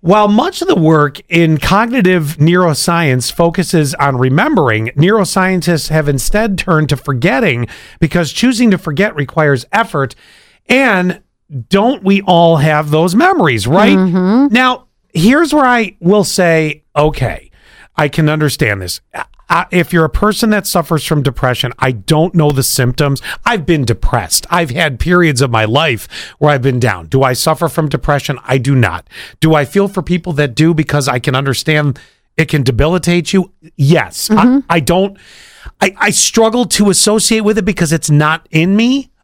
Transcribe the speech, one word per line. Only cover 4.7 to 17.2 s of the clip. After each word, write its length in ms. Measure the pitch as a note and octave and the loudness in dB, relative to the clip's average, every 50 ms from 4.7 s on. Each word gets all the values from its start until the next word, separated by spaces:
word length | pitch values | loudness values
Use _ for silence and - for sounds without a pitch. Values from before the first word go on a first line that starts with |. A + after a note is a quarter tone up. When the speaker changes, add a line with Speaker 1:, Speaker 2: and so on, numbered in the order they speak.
| A2 G#2+ A2 A2+ | 0 -2 -2 -4
Speaker 1:
neuroscientists 1000 | - C#3 D3 F#3 G#3 A3+ G3 - - G3 F#3 F#3 F#3+ F#3 D3+ E3 F3 D#3 - - | 0 0 2 2 2 2 0 0 0 0 0 0 0 -2 0 0 -2 -2 -2 -2
have 180 | D#3 D#3 D3+ | -2 -2 0
instead 520 | C#3+ C#3+ C3+ - - - G#3 A3 A#3 G3 E3 | 0 -2 -2 0 0 0 0 0 -2 -2 -4
turned 320 | - - F3 D#3 D#3 C3+ | -2 0 0 0 2 0
to 80 | D3 C3 | -2 -4
forgetting 680 | - - C#3 B2 A#2 F3+ A#3 C4+ A#3+ F#3 B2+ A#2+ A#2+ - - - - - - - | -4 -6 -6 -2 0 0 0 2 0 0 0 -2 -4 -6 -8 -16 -20 -20 -4 -4
because 300 | - D#3+ - F3 E3+ C3+ - | -2 0 0 -2 -2 -2 -4
choosing 360 | - - B3 C4 G#3 B3 A#3 F#3+ | -2 0 0 2 2 2 2 2
to 40 | |
forget 400 | E3+ - E3+ D3 C#3+ G3 G#3 - | 0 -2 -6 -4 -2 -2 -2 -2
requires 480 | D3 C#3+ - - - D#3 D3 C#3+ B2+ - _ - | -6 -8 -6 -2 0 2 2 0 0 -2 _ -2
effort. 420 | G3+ A3+ A3+ - D3+ C#3 C3 - _ _ _ _ - _ _ _ _ _ | -2 -2 -2 -2 -4 -4 -4 -6 _ _ _ _ -20 _ _ _ _ _
And 560 | - B3 B3+ C#4 B3+ G#3 F#3 F3+ F3+ E3+ - _ _ _ _ _ _ D3+ C3 A2+ _ | -2 0 0 2 2 0 0 0 -2 -4 -6 _ _ _ _ _ _ -12 -12 -10 _
don't 320 | - G3 G3+ A#3+ C#4+ - G3 | 0 0 2 2 -2 -2 0
we 180 | F#3+ G3 G3 | 0 0 0
all 380 | G3 F#3+ F3+ E3+ E3+ E3 E3 D#3 | 2 2 2 4 4 4 4 2
have 320 | C#3 D#3 D#3 D3+ D#3 D3+ | 2 2 2 0 0 0
those 240 | D3 D#3 E3 F#3 F3 | 0 0 0 2 2
memories, 520 | A3 E4 F#4 G4 E4+ G3+ D#3 B2+ A2 F#2 | 2 2 2 2 2 2 0 0 0 -2
right? 300 | A2+ C#3+ F#3 G#3 A3 G3 | 0 2 2 4 4 4
Speaker 2:
Mm-hmm. 560 | F#3+ F#3 F#3 E3 F#3 F3+ F#3 G#3 B3 C#4 C#4+ G#3+ | 2 2 0 0 0 0 2 2 2 2 2 2
Speaker 1:
Now, 360 | A#3+ B3+ B3+ B3+ B3 _ _ _ _ _ _ _ | 2 2 0 -2 -4 _ _ _ _ _ _ _
here's 400 | D#3 D#3+ G#3+ C4 D4 E4+ D4 C#4 | 0 2 4 4 4 2 2 2
where 100 | D4+ C#4 | 2 2
I 320 | B3+ B3 A#3+ A3+ F#3 - _ | 2 2 2 0 -4 -6 _
will 240 | - E3+ G3+ G#3 F#3+ | 0 2 2 2 2
say, 580 | - - - F#3 E3+ E3 D#3+ D#3 D#3 D3 - _ _ _ | 0 0 0 2 2 2 2 0 -2 -4 -8 _ _ _
"Okay, 560 | D3 D3 D#3 D3+ - | 0 0 0 0 -2